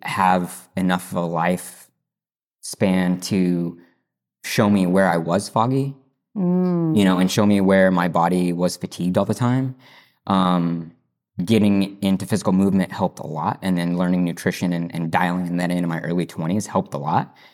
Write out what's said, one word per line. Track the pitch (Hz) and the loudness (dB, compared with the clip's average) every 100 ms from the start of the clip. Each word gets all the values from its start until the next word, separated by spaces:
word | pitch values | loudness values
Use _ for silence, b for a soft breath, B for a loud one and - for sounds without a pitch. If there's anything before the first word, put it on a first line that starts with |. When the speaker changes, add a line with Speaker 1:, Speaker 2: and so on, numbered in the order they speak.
Speaker 1:
have | - - 95 92 87 - - - | -8 0 2 2 0 -8 -12 -4
enough | 92 90 - | 0 0 -2
of | 92 | -6
a | 87 | -4
life | 82 85 90 - - - _ _ _ _ _ _ _ | -2 0 -2 -6 -20 -20 _ _ _ _ _ _ _
span | - - 101 92 90 90 | -12 -2 0 2 0 -2
to | - 101 90 87 85 - b b b _ _ _ | -2 0 0 0 -4 -8 b b b _ _ _
show | - - 107 | -6 0 4
me | 101 90 | 4 4
where | 92 95 | 4 4
I | 85 | 2
was | 82 92 - | 0 -2 0
foggy, | 113 120 135 139 139 _ _ _ 214 | -2 0 0 -2 -8 _ _ _ -4
Speaker 2:
Mm. | 175 180 180 175 165 151 | 0 2 2 0 2 4
Speaker 1:
you | |
know, | 95 92 | 4 4
and | 92 | 2
show | - 104 | 2 4
me | 101 | 4
where | 95 95 95 | 4 6 4
my | 90 87 | 4 2
body | 85 85 90 90 | 2 2 2 0
was | 87 90 - | 0 -2 -2
fatigued | - - 87 95 | -10 -4 -2 0
all | |
the | 98 | 0
time. | 107 123 127 131 131 b b b b - | 0 0 0 -2 -6 b b b b -2
Um, | 98 92 90 85 85 80 - _ _ _ - | 0 2 2 0 -4 -8 -18 _ _ _ -8
getting | 87 113 104 101 98 - | 0 2 4 2 0 -2
into | 98 95 95 | -2 -2 -2
physical | 104 104 | -4 0
movement | 95 98 95 90 | 2 2 2 0
helped | - 92 - | -2 -4 -4
a | 76 | -10
lot. | 76 87 - | -6 -6 -4
And | 95 87 | -2 -2
then | 87 87 | -2 0
learning | 90 90 | 0 0
nutrition | 87 82 95 - 92 | 0 -2 -4 -2 -2
and, | 85 85 | -4 -4
and | 82 82 | -6 -2
dialing | 82 90 90 87 87 | 0 0 -2 -4 -2
that | 87 | -2
in, | 87 | -2
in | 87 | -2
my | 82 | -4
early | 78 87 82 | -4 -4 -4
twenties | - 82 104 - | -6 -4 -4 -2
helped | - 92 | -4 -4
a | 71 | -6
lot. | 71 95 - b b | -4 -4 -4 b b